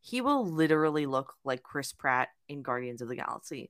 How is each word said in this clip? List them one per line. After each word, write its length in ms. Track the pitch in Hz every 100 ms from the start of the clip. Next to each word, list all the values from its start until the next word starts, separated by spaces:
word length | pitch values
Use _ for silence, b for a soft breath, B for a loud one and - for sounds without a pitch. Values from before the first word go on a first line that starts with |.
he 180 | - 247
will 260 | 254 285 202
literally 600 | 160 160 156 156 151 143
look 260 | 131 135 -
like 220 | 139 131
Chris 280 | - 143 135
Pratt 360 | - 135 127 127 _ -
in 140 | 143
Guardians 400 | 135 123 123 120
of 60 | 117
the 80 | 123
Galaxy. 520 | - - - 139 -